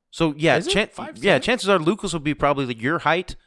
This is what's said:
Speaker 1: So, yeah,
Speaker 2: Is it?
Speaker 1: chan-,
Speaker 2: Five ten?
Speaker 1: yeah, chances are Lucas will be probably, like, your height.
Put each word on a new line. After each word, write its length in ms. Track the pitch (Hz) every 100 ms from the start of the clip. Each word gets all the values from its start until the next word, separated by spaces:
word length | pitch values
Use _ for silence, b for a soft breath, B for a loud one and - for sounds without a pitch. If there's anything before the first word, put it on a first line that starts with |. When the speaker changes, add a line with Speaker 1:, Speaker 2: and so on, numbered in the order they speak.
| _
Speaker 1:
So, 220 | - 165 147
yeah, 200 | 156 127
Speaker 2:
Is 120 | 277
it? 20 |
Speaker 1:
chan-, 180 | 202 208
Speaker 2:
Five 220 | - 269 -
ten? 80 |
Speaker 1:
yeah, 140 | 190 143
chances 280 | - 247 190
are 120 | 190
Lucas 320 | 156 214 196
will 80 | 165
be 140 | 143
probably, 300 | 147 143 139 127
like, 140 | 117
your 200 | 127 165
height. 340 | 143 170 - -